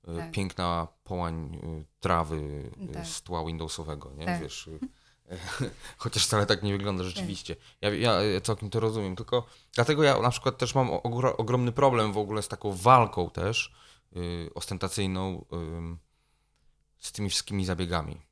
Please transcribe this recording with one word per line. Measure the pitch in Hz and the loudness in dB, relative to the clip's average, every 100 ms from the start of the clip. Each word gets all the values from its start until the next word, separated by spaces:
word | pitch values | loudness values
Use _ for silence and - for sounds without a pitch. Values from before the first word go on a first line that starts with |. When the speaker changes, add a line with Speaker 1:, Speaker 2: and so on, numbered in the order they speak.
| - | -8
Speaker 1:
e, | 85 | -8
Speaker 2:
Tak. | 82 | -6
Speaker 1:
piękna | - 95 - 87 85 82 _ | -4 -4 -2 -2 -2 -4 _
połań, | - 90 85 82 73 82 | -8 -4 -4 -4 -8 -8
e, | - 78 80 _ | -8 -10 -12 _
trawy, | - 87 78 80 73 73 64 - 190 | 2 2 2 -2 -4 -8 -10 -12 -10
e, | |
Speaker 2:
Tak. | - 165 | -10 -8
Speaker 1:
z | - | -10
tła | - 87 | -6 -6
Windowsowego, | 80 82 80 - 78 73 67 | -4 -6 -6 -8 -8 -10 -10
nie? | 69 82 | -10 -6
Speaker 2:
Tak. | 87 | -4
Speaker 1:
Wiesz, | 73 - - | -6 -12 -14
e, | 78 262 _ _ _ _ 87 | -12 -12 _ _ _ _ -12
<laughs> | 87 - 117 - - - | -10 -6 -6 -6 -18 -8
chociaż | 117 113 - | -4 0 2
wcale | 107 101 | 4 4
tak | 104 | 2
nie | 104 | 2
wygląda | 101 101 92 | 0 -2 -2
Speaker 2:
Tak. | 90 | -4
Speaker 1:
rzeczywiście. | 90 180 95 - - - _ | -4 -6 -6 -8 -10 -12 _
Ja, | 104 | -2
ja, | 104 117 95 | 2 2 4
e, | 107 98 | 4 0
całkiem | - 104 107 | 0 -4 -2
to | 113 | 0
rozumiem, | 110 110 98 92 | 0 0 -4 -6
tylko | 113 123 117 - _ | 0 -2 -2 -16 _
dlatego | - 120 147 | 2 4 6
ja | 139 131 | 6 6
na | 120 | 4
przykład | - 135 127 | 2 -2 0
też | 120 | 0
mam | 135 123 | 2 2
o-, | 80 | 2
ogro-, | 120 117 127 - | -2 0 0 2
ogromny | 113 123 123 | 2 2 2
problem | 117 139 120 107 | 6 6 6 4
w | 101 | 2
ogóle | 101 107 | 0 -2
z | 101 | -4
taką | 101 107 | -4 -4
walką | 95 101 131 107 - 85 | 2 8 8 8 2 -2
też, | - 90 117 - - - - _ 90 | -2 -2 0 -2 -8 -20 -20 _ -8
e, | 87 87 80 | -6 -6 -8
ostentacyjną, | - - 92 95 - 95 92 95 90 - | -10 -8 -4 -4 -2 0 0 -2 -4 -8
ym, | 85 80 82 82 85 _ _ _ _ _ _ _ _ _ _ | -8 -6 -6 -8 -10 _ _ _ _ _ _ _ _ _ _
z | - | -12
tymi | - 104 | -6 -2
wszystkimi | - - 101 | -2 -2 -2
zabiegami. | 92 87 90 87 76 78 - | 0 -2 0 -2 -2 -10 -16